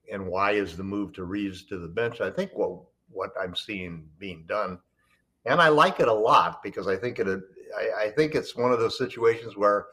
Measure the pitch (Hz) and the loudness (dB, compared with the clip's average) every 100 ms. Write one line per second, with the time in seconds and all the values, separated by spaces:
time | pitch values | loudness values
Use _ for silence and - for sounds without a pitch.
0 | - 101 92 92 101 104 95 82 95 101 | -12 -8 -4 0 0 0 -2 -6 -6 -6
1 | 95 95 90 104 98 90 - 95 82 95 | -6 -8 -8 -6 -6 -8 -12 -12 -8 -4
2 | 117 117 98 180 190 - 90 90 - _ | -4 -2 -4 -4 -6 -4 -4 -6 -16 _
3 | _ 95 98 95 92 90 - 101 90 82 | _ -8 -8 -6 -8 -8 -8 -8 -8 -12
4 | 78 78 98 80 82 104 95 90 _ _ | -16 -14 -14 -12 -6 -4 -4 -8 _ _
5 | _ _ _ _ 117 156 160 151 180 - | _ _ _ _ 0 4 6 6 4 4
6 | 131 110 113 151 - - 104 104 95 95 | 2 4 6 6 4 -2 -8 -4 -2 -2
7 | 123 - 98 95 - - - 107 107 101 | -2 -2 -2 -2 -6 -20 -12 -4 -2 0
8 | 107 123 156 151 - - 123 120 113 - | 0 2 2 0 -4 0 2 2 2 -2
9 | 127 - 117 117 113 101 101 101 - | -6 2 4 4 -2 2 4 4 0